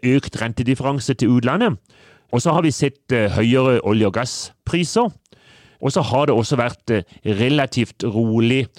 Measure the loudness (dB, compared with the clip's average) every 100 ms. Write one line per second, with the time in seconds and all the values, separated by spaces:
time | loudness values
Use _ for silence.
0 | 0 0 0 -6 -6 -4 -2 -2 -2 -4
1 | -4 0 2 2 2 0 0 -2 _ _
2 | -20 _ _ -2 0 2 2 0 -2 -4
3 | -4 0 0 0 2 2 2 2 2 2
4 | 0 -2 -6 -8 -14 _ -6 -4 -2 0
5 | -2 -4 _ _ _ _ _ -8 -4 -2
6 | 0 0 2 2 2 0 -2 -4 -4 -4
7 | -4 -8 -4 0 0 0 -2 -2 -4 -4
8 | -4 -2 0 2 2 0 -4